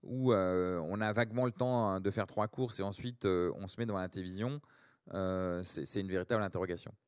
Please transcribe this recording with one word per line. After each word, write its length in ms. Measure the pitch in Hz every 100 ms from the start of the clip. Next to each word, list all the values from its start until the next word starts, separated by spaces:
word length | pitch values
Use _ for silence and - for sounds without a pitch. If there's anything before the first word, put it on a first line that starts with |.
où, 320 | - 127 127
euh, 480 | 107 92 90 90 87 80
on 100 | 101
a 140 | 107
vaguement 320 | 107 113 117 127
le 80 |
temps, 340 | 113 123 123 110
hein, 140 | 95
de 100 | 95
faire 160 | 98 95
trois 220 | - 107
courses 320 | - 127 107
et 20 |
ensuite, 400 | 98 98 123 123
euh, 300 | 101 92 87 -
on 140 | 95
se 100 | -
met 60 | 117
devant 140 | 98
la 100 | 92
télévision, 500 | 95 92 92 117 143 - - - _ -
euh, 500 | 95 92 92 92 87
c'est, 220 | 90 - 69
c'est 160 | 101
une 80 | 95
véritable 340 | 92 90 113
interrogation. 500 | 101 87 92 85 - -